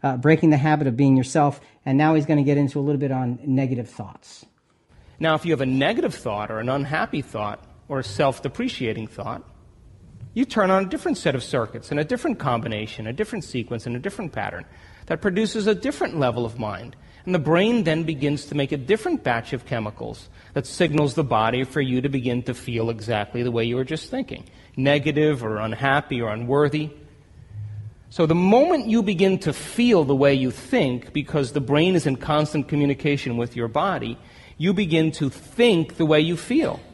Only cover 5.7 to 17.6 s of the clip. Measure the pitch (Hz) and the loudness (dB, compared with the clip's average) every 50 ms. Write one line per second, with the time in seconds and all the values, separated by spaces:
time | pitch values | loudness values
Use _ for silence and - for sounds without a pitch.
5.7 | 131 135 139 170 233 240 330 233 - - - 120 101 104 104 104 110 110 113 123 | 2 2 2 2 2 0 -2 -2 -4 -4 -6 -6 -4 -4 -6 -6 -6 -4 -2 -2
6.7 | 135 143 139 139 151 170 214 - - 151 127 - - 110 104 104 107 - - - | -2 -2 -2 -2 -2 -4 -2 -2 -4 -6 -6 -6 -8 -6 -6 -6 -8 -10 -16 -20
7.7 | - - _ - 143 131 127 - - - 147 139 131 - - 139 - - 240 262 | -20 -20 _ -6 -6 -6 -6 -6 0 2 2 2 2 0 -8 -8 -6 -4 -6 -4
8.7 | - - 135 110 107 113 110 107 - - 101 107 113 - - - - - - - | -4 -4 -4 -4 -4 -4 -8 -10 -12 -10 -8 -8 -8 -10 -12 -18 -20 -20 -20 -20
9.7 | _ - - - - - - - - - - - - 220 262 - - 226 196 185 | _ -20 -20 -20 -20 -20 -20 -20 -20 -18 -18 -8 -4 -4 -4 0 2 2 4 4
10.7 | 190 190 196 185 311 294 - 370 277 - - 165 135 127 - - - 127 113 - | 4 2 2 0 -4 -4 -2 -2 -4 0 0 -2 -2 -2 -4 -2 -2 -2 -2 -4
11.7 | - 113 - - 151 147 156 151 247 240 - 330 226 - 147 139 120 117 117 117 | -8 -14 -10 -6 -4 -4 -2 -2 -4 -4 -2 -4 -4 -2 -2 -2 -2 -2 -2 -4
12.7 | 110 104 107 104 - - 110 110 123 151 214 214 - 202 - - - 127 110 - | -6 -6 -6 -8 -10 -10 -8 -8 -4 -6 -6 -6 -6 -10 -10 -6 -6 -8 -6 -6
13.7 | 120 113 - 123 120 123 135 196 - - 202 156 - - 101 101 87 90 - - | -8 -8 -6 -6 -8 -6 -6 -8 -8 -8 -10 -8 -6 -6 -6 -6 -6 -10 -16 -16
14.7 | - - - - - - - - 160 165 - 202 175 196 220 208 - 220 196 214 | -20 -20 -20 -20 -20 -20 -6 -6 -6 -2 -2 0 0 0 -2 0 -2 -2 0 0
15.7 | 214 175 - 262 294 - 392 - - 160 135 123 113 120 120 113 113 120 113 107 | 0 0 -2 -4 -2 -2 -4 -4 0 0 0 0 0 -2 -4 -6 -6 -6 -6 -6
16.7 | 101 92 117 120 - - - - - - - 185 180 175 131 151 165 175 | -6 -8 -12 -16 -18 -20 -20 -20 -20 -12 -4 -2 -2 0 2 4 4 4